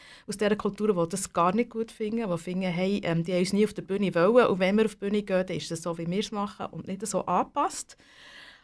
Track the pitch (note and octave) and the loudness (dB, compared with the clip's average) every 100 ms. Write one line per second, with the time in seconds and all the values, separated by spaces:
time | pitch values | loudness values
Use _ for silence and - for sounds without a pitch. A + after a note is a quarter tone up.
0 | - - - G3+ G#3 G#3 G#3 G3 G#3+ F#3 | -20 -18 -10 -2 0 2 0 0 0 2
1 | E3+ G3 G3 - F3 G3+ A#3+ A3+ A3+ - | 0 -2 -4 2 2 2 0 -4 -6 -6
2 | G#3+ A3+ A3 E3+ F3 F3+ F#3 E3+ F#3+ G3+ | -4 -2 -2 -2 -4 -4 -2 0 0 0
3 | - E3 E3+ F3+ F#3 G3 G#3 G#3 - G3 | 0 0 0 2 2 2 2 0 -4 -2
4 | G3+ E3+ F3+ A#3+ A#3 F#3 F#3 G#3 A3 - | 0 4 6 6 4 4 2 4 2 0
5 | G3+ G#3 G#3 F#3 F#3 E3 - E3 F3 E3+ | -2 -2 0 0 0 -4 -6 -6 -6 -6
6 | E3 F#3 G#3+ G#3+ G3+ - F#3+ E3 - F#3+ | -4 -2 -4 -4 -6 -6 -10 -10 -10 -8
7 | G#3+ F#3+ - F3+ C4+ - E4 - - - | -4 -4 0 0 0 -2 -2 -4 -14 -16
8 | - - - - - - | -20 -20 -20 -20 -20 -20